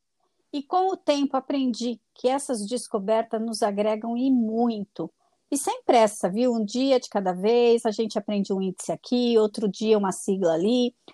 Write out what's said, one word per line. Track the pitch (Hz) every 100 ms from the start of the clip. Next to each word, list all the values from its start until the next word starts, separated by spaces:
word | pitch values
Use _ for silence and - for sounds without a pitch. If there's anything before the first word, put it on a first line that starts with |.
| _ _ _ _ _
E | 285
com | - 359 381
o | 381
tempo | - 285 277 269
aprendi | 262 285 262 220 240 233 _
que | _ 247
essas | 269 - 233 202
descobertas | 240 - 214 196 220 226 220
nos | 226 214
agregam | 208 202 214 220 226 240
e | 269
muito. | 254 220 226 240 220 196 - 165 _ _ _ -
E | 285
sem | - 494
pressa, | - 240 214 - 185
viu? | 202 247
Um | 233
dia | 208 240 269 254
de | -
cada | 208 185
vez, | 180 202 240 240 233
a | 226
gente | 208 220 214
aprende | 208 208 196
um | 190
índice | 190 180 -
aqui, | 165 - 247 240 233
outro | 214 214 214
dia | - 220 214
uma | 196
sigla | - - 190 175
ali. | 165 196 247 247 - -